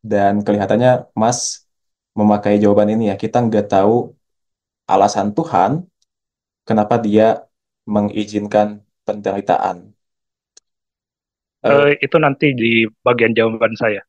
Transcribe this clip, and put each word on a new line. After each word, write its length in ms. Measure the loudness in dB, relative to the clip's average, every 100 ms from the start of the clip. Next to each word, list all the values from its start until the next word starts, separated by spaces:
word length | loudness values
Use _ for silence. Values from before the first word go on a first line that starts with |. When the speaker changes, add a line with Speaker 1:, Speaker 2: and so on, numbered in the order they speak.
| -4
Speaker 1:
Dan 220 | 0 2 0 -2
kelihatannya 440 | -2 0 2 2 2 -4 -2
Mas 180 | -2 -2 -6 -10 _ _ _ _ _ -2
memakai 360 | 2 2 2 2
jawaban 260 | 4 2 2
ini, 100 | 0 -2
ya, 40 | -4
kita 140 | -4 -2 0
nggak 180 | -2 0
tahu 400 | 0 2 0 -2 _ _ _ _ _ _ _ -2
alasan 340 | 0 2 0 -4 -4
Tuhan 340 | -2 0 0 -2 -8 _ _ _ _ _ _ _ -4
kenapa 280 | -2 0 -2 2
dia 220 | 2 2 0 -8 _ _ _ -6
mengizinkan 800 | -2 -2 -4 -6 -6 -2 0 0 -4 _ _ -10
penderitaan. 680 | -6 -6 -6 -2 -2 -2 -8 -16 _ _ _ _ _ _ _ _ _ _ _ _ _ _ _ _ _ 0
Eh, 160 | 4
Speaker 2:
Eh, 60 | 4 0 0
itu 120 | 2 0
nanti 200 | 0 -2 0
di 100 | 0 0 -2 _ -2
bagian 280 | 2 2 2
jawaban 360 | 0 0 -2 -2
saya. 200 | -4 -4